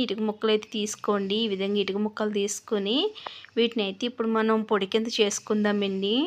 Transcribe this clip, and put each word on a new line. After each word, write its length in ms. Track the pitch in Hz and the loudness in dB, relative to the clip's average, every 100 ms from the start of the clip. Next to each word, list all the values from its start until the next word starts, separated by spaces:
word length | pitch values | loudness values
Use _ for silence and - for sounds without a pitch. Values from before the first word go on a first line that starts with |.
ఇటుక 180 | 240 208 214 | 0 -2 -2
ముక్కలు 240 | 208 220 | 0 2
అయితే 140 | 214 - 220 | 2 0 -4
తీసుకోండి. 640 | 208 - - 208 196 208 226 | -4 -4 -2 0 0 0 0
ఈ 20 | |
విధంగా 260 | 196 196 208 | -2 0 0
ఇటుక 160 | 196 196 214 | 0 0 -2
ముక్కలు 280 | 214 214 208 | -2 -2 0
తీసుకొని 560 | 202 - - 208 196 269 415 427 - - - - | -2 -4 -2 -2 2 2 0 -2 -14 -16 -6 0
వీటిని 260 | 233 233 196 | 0 0 -4
అయితే 180 | 196 247 | -4 -6
ఇప్పుడు 180 | 247 226 220 | -2 0 2
మనం 220 | 220 220 214 | 2 2 2
పొడి 180 | 208 190 | 0 2
కింద 140 | 220 226 - | 0 0 2
చేసుకుందామండి. 960 | 202 - - 214 208 208 196 190 196 240 | 0 0 -2 0 2 2 0 -2 0 0